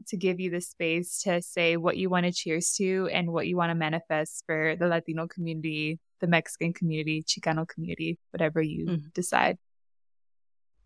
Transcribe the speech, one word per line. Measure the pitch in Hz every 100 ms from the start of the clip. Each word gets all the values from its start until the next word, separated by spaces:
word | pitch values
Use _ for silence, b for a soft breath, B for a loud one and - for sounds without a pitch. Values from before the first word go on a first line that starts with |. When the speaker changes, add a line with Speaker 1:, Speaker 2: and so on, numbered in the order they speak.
| -
Speaker 1:
to | 175
give | 185 180
you | 180
the | 175
space | - - 165 170 175 -
to | 202 175
say | - 180 170 170
what | 170 -
you | 185
wanna | 180 175
cheers | 180 170 160 -
to | - 190 190 185
and | - 170
what | 165 -
you | 180
wanna | 170 165
manifest | 156 160 - 156 156 - -
for | 156 156 170
the | 175
Latino | 170 170 160 170
community, | - 165 160 156 151 151 160 _ -
the | 170
Mexican | 165 - - 170
community, | - 165 156 156 156
Chicano | - - 170 160 165
community, | - 170 170 165 170 _
whatever | 175 156 160
you | 156 156 165
Speaker 2:
Mm. | 170 151
Speaker 1:
decide. | - 180 - - 185 _ _ _ _ _ _ _ _ _ _ _ _